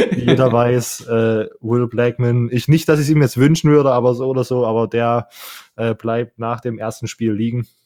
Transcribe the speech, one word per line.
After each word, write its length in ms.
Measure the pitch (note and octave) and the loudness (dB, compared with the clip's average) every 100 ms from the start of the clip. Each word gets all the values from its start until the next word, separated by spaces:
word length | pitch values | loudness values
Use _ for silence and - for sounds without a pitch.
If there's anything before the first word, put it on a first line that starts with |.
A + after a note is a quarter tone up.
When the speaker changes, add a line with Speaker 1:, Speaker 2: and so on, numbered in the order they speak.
| - | -2
Speaker 1:
Wie 140 | - A#2+ | 0 2
jeder 260 | B2+ C3 | 2 4
Speaker 2:
<laughs> 0 | |
Speaker 1:
weiß, 560 | A#2 A#2+ B2 A#2 - - | 2 2 0 -2 -10 -4
äh, 400 | A2+ A2+ A2 G#2+ - | 0 0 0 -4 -8
Will 260 | A2 A#2+ A#2+ | -2 -2 -2
Blackman, 640 | A2+ A#2+ A#2+ A#2+ A#2+ A#2 | 0 -2 0 0 0 0
ich, 160 | A#2 - | -2 2
nicht, 220 | D#3+ E3 | 2 2
dass 100 | D3+ | 0
ich 60 | C#3+ | 2
es 60 | |
ihm 100 | D3+ | 2
jetzt 160 | C3 B2 | 2 2
wünschen 340 | C#3+ D#3 D3+ | 2 4 4
würde, 220 | D3 C3+ | 4 4
aber 200 | B2 B2 | 2 2
so 140 | A#2+ C3 | 0 -2
oder 160 | C3 | -2
so, 220 | B2 B2+ A2+ | -2 -2 0
aber 240 | A2+ A2 | 0 0
der, 400 | A#2 A#2 A#2+ - - - - - - | 0 0 -2 -4 -16 -20 -20 -18 -6
äh, 180 | A2+ A2 | -4 -4
bleibt 420 | A2+ A#2 A#2+ - | -4 -4 -6 -8
nach 200 | A2+ A#2 | -8 -6
dem 180 | B2 A2 | -8 -8
ersten 300 | A2 - A2 | -8 -8 -12
Spiel 240 | - A2+ | -4 -4
liegen 340 | G#2 A#2 B2 A2+ _ | -2 -4 -4 -8 _